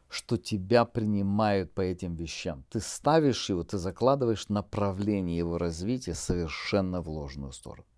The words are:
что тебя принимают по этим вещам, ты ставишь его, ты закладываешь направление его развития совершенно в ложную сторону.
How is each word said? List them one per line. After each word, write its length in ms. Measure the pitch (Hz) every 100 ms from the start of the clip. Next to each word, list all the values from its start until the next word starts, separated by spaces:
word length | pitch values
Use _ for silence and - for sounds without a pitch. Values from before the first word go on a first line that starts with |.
| _
что 280 | - - 113
тебя 480 | - 107 95 117 117
принимают 880 | 120 107 101 98 101 107 98 90
по 80 | -
этим 340 | 92 90 90 82
вещам, 480 | 82 - 92 69 -
ты 100 | 113
ставишь 680 | - - 147 160 143 113 -
его, 140 | 90
ты 140 | 85 101
закладываешь 720 | 90 - 123 139 120 104 -
направление 880 | 101 - 104 101 92 101 101 87 85
его 200 | 85 85
развития 560 | 87 82 95 127 -
совершенно 880 | 80 - 90 82 - - 101 95 90
в 80 | 82
ложную 420 | 78 71 69 69
сторону. 320 | - - - -